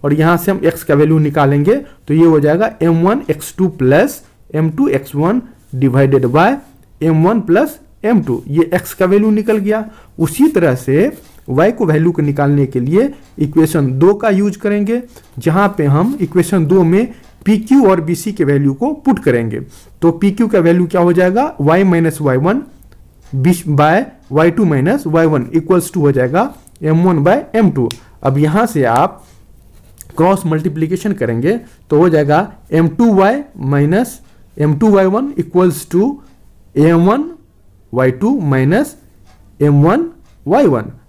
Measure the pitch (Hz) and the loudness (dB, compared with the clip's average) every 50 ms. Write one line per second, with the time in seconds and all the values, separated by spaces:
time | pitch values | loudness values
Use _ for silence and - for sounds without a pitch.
0 | - 143 143 151 156 165 175 170 175 202 190 - - 165 170 - - - 147 143 | 0 -2 0 2 2 2 0 0 0 -2 -4 0 -2 -2 -4 -4 -4 -2 0 2
1 | 151 151 160 156 151 147 143 156 143 139 143 143 147 180 226 285 277 - - _ | 2 2 2 2 0 0 0 0 0 2 2 2 2 2 0 0 -2 -10 -20 _
2 | _ - 143 160 165 165 160 151 143 147 151 175 214 220 - - - 170 165 165 | _ -2 2 4 4 4 4 4 2 2 0 0 -2 -4 -4 -2 0 0 2 2
3 | 170 185 220 285 - - - - - - - - 190 180 - - 131 127 135 156 | 2 0 0 -2 -4 -6 -6 -6 -6 -16 -4 -4 -4 -4 -2 -2 0 2 2 2
4 | 220 277 - - - _ _ _ _ _ - 151 160 160 156 156 277 285 135 135 | 2 0 -4 -10 -20 _ _ _ _ _ -4 -2 -2 -2 0 -2 -2 0 0 -4
5 | 139 - - 143 151 175 220 254 - - - _ _ _ - 127 135 135 120 135 | -6 -6 -6 -4 -2 0 -2 -2 -4 -8 -20 _ _ _ -4 -2 -2 0 2 2
6 | 139 135 139 131 131 120 123 151 175 214 277 277 - - _ _ _ _ _ - | 2 2 2 0 0 0 2 2 2 2 0 -4 -8 -18 _ _ _ _ _ -6
7 | 151 160 160 156 160 180 - 226 - - 165 208 302 294 - - _ _ _ _ | -2 0 0 2 2 2 0 0 0 0 0 0 0 -2 -6 -14 _ _ _ _
8 | - 208 240 202 - - 123 - - - 143 160 165 165 - 175 - - - - | -2 0 0 0 0 -2 -6 -6 -6 -4 -2 -2 0 0 -2 -6 -6 -8 -4 -2
9 | 190 185 196 208 208 220 214 214 208 226 220 214 190 208 214 220 214 220 - - | 0 2 2 2 2 2 0 0 0 -2 -2 -2 0 -2 -2 -4 -4 -10 -16 -20
10 | - - _ - 165 143 - - 277 320 311 190 170 151 127 127 - - 135 151 | -20 -20 _ -4 -4 -4 0 2 0 2 2 2 0 0 0 -2 -2 -2 0 2
11 | 202 294 311 - - - - - - - 127 135 165 208 240 - 226 160 156 151 | 0 0 -2 -8 -20 -20 -20 -20 -10 -4 0 0 0 0 0 -2 -2 0 0 2
12 | 156 180 170 - 151 147 143 147 147 139 143 143 139 135 - 131 123 135 160 202 | 0 0 0 0 -2 -2 -2 -2 0 0 2 0 0 0 -2 -4 -4 0 0 0
13 | 254 285 285 - - _ - - 156 151 151 160 160 156 - 165 139 135 127 135 | 0 0 -4 -10 -20 _ -6 -6 -6 0 2 2 0 2 0 -2 -2 -2 0 2
14 | 156 185 202 202 220 220 202 190 202 208 196 202 - 208 208 208 208 196 233 247 | 2 2 2 2 0 0 0 0 0 -2 -4 -4 -4 -4 -2 -2 -2 -2 -4 -4
15 | 240 - - - _ - _ - - - 160 190 202 196 196 - 151 143 139 151 | -6 -10 -20 -20 _ -18 _ -4 -2 0 0 2 0 0 0 0 0 2 2 2
16 | 180 240 277 - 180 - - 180 170 - 202 185 160 139 180 190 175 165 175 202 | 2 0 -2 -4 -6 -4 -4 -4 -4 -2 0 -2 0 2 2 2 2 2 2 0
17 | 240 233 - - - - _ _ - 196 220 202 220 - 269 277 247 196 190 170 | 0 -2 -8 -20 -20 -20 _ _ -2 0 0 0 2 2 2 4 4 4 2 2
18 | 160 156 175 170 - 220 196 - 165 139 143 139 143 139 135 135 240 285 302 - | 0 -4 -6 -6 -6 -10 -4 -2 -2 0 0 2 0 0 -2 -2 -4 -6 -6 -4
19 | - 269 220 185 - 147 123 117 117 113 - - 135 - - - - - - - | -2 -2 -2 0 0 0 0 0 -2 -4 -6 -8 -12 -14 -20 -20 -20 -20 -10 -2
20 | - 165 165 165 202 202 196 - 233 214 220 196 165 170 170 180 180 165 - 185 | 0 0 0 2 -2 -2 0 0 -2 0 0 2 2 2 2 2 0 0 0 0
21 | 170 175 175 180 180 185 185 233 285 311 - - 143 147 160 185 196 190 175 170 | 2 2 2 2 2 2 2 0 -2 -2 -4 -2 0 2 2 2 2 2 2 2
22 | 165 160 160 147 151 139 127 131 147 180 214 277 285 - - - - - - - | 0 0 -2 -2 -2 -2 0 0 0 0 -2 -2 -4 -8 -20 -20 -20 -20 -20 -20
23 | - - _ _ _ - - 135 131 170 175 175 - 151 147 143 147 151 165 202 | -20 -20 _ _ _ -10 -6 -2 0 0 0 0 -2 -2 0 2 2 2 2 0
24 | 262 - - _ _ - 131 147 160 175 170 233 214 170 151 135 131 170 247 285 | -2 -4 -12 _ _ -4 0 2 2 2 2 2 0 0 2 0 0 0 0 -2
25 | 277 165 151 165 165 160 151 135 120 - - 160 160 - 185 180 175 - - 185 | -2 -2 0 2 2 2 0 0 -2 -2 -4 -4 0 2 0 0 0 -2 -4 0
26 | 147 143 135 131 123 123 143 180 233 294 - - _ - - - - 156 156 165 | 0 2 2 2 0 0 0 -2 -2 -2 -6 -16 _ -20 -18 -8 -2 0 0 2
27 | 175 185 180 156 143 175 208 285 285 - - 220 220 185 143 139 123 113 - - | 2 2 2 2 2 2 2 0 -2 -4 -2 2 2 2 2 0 -4 -4 -6 -10
28 | - - - - - 135 135 139 147 151 151 202 233 226 - 156 131 117 113 127 | -16 -20 -20 -6 -4 -2 0 0 0 0 0 0 0 0 0 -2 0 0 2 0
29 | 156 185 - - - - - - - _ - - _ - - - _ - - - | 0 -2 -4 -10 -20 -20 -20 -20 -20 _ -20 -20 _ -20 -20 -20 _ -20 -20 -20
30 | - - - - 160 180 196 185 - 165 156 156 156 180 147 160 160 156 185 180 | -20 -14 -4 0 0 2 2 0 -2 -4 -4 -2 -4 -4 -4 -4 -4 -4 -4 -4
31 | - 214 196 196 120 113 117 113 123 170 220 240 - - - _ _ _ 151 151 | -4 -6 -4 -2 -4 -4 -2 -2 -2 -2 -2 -4 -6 -14 -20 _ _ _ 2 2
32 | 170 180 156 151 147 143 147 160 - - - - - - - 160 170 165 - - | 2 4 2 2 2 2 0 0 0 -4 -10 -20 -12 -4 0 0 0 0 0 0
33 | 240 233 208 190 190 196 240 285 285 - - - - 135 143 143 147 147 175 208 | 2 2 4 4 2 2 0 -2 -6 -12 -14 -8 -4 -2 0 0 0 2 0 0
34 | 254 240 - - - - - _ - - - - 147 151 151 151 226 214 202 196 | -2 -4 -8 -20 -20 -20 -20 _ -20 -20 -6 -4 -2 -2 0 2 2 2 4 4
35 | 190 185 196 226 269 285 285 - 175 - - 180 185 180 165 147 - - - 175 | 2 2 0 -2 -4 -4 -6 -6 -8 -2 0 2 2 2 0 -4 -10 -4 -2 0
36 | 208 269 285 - - - - _ - - _ - - - _ 139 147 165 170 165 | 0 0 -4 -8 -16 -20 -20 _ -20 -20 _ -20 -20 -8 _ 0 2 2 4 4
37 | 175 190 220 277 302 339 339 - _ _ _ _ _ - _ _ _ _ - 123 | 2 2 2 0 -2 -6 -10 -18 _ _ _ _ _ -20 _ _ _ _ -4 -2
38 | 131 127 127 127 196 226 277 269 170 143 139 131 131 139 170 233 294 - - - | 0 0 -2 -2 -2 -2 -2 -2 -2 -2 0 0 2 2 2 0 -2 -4 -8 -20
39 | _ - _ - - - - _ - - _ _ 147 147 147 143 143 160 208 294 | _ -20 _ -20 -20 -20 -20 _ -20 -20 _ _ 0 2 4 4 4 4 2 0
40 | 339 330 - _ - _ _ _ - - 180 262 294 190 135 117 104 113 - - | -2 -4 -8 _ -20 _ _ _ -4 -2 0 2 2 2 2 0 -4 -8 -16 -20
41 | _ | _